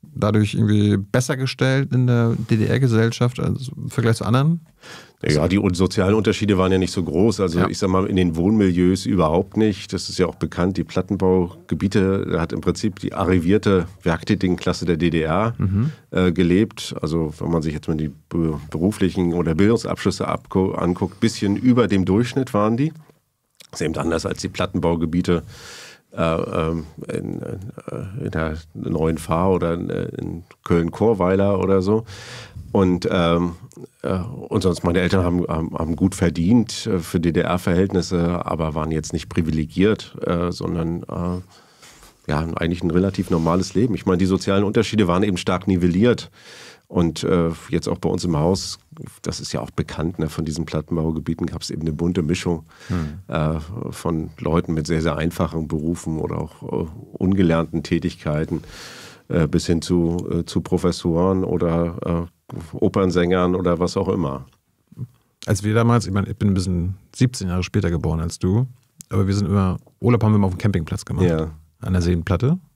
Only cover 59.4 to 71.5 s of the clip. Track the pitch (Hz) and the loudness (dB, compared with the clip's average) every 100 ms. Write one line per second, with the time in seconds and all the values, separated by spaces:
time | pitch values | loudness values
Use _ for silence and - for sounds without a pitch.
59.4 | 76 85 - 82 - 90 82 87 - 85 | 2 2 2 0 2 2 2 0 -2 -4
60.4 | 82 95 - 90 90 85 90 82 92 95 | -2 -4 0 0 0 0 -2 2 2 2
61.4 | 92 87 85 85 85 85 - 85 85 _ | 0 0 0 0 -2 -4 -4 -4 -4 _
62.4 | _ - 80 - 101 104 95 87 87 92 | _ -14 -12 0 0 2 2 2 2 4
63.4 | 90 92 90 85 87 98 92 95 76 67 | 2 2 0 0 0 0 -2 -2 -2 -6
64.4 | - _ _ _ _ - 127 _ _ _ | -12 _ _ _ _ -16 -16 _ _ _
65.4 | - 104 104 107 117 120 110 98 95 98 | -4 -2 2 2 4 4 2 -2 -2 0
66.4 | 107 95 92 90 87 92 - - 127 - | 0 2 0 -2 -2 -6 -14 0 0 0
67.4 | 95 90 90 107 90 85 80 80 85 - | -4 -2 0 0 0 0 -2 -2 -4 -2
68.4 | 92 104 127 - _ _ - 101 95 98 | 0 2 0 -6 _ _ -4 0 0 0
69.4 | 98 101 95 85 _ _ 104 120 110 107 | 2 2 2 -2 _ _ 2 4 4 4
70.4 | 98 87 107 92 80 - - 78 90 80 | 2 0 0 0 -2 -6 -6 2 2 2
71.4 | 78 | -2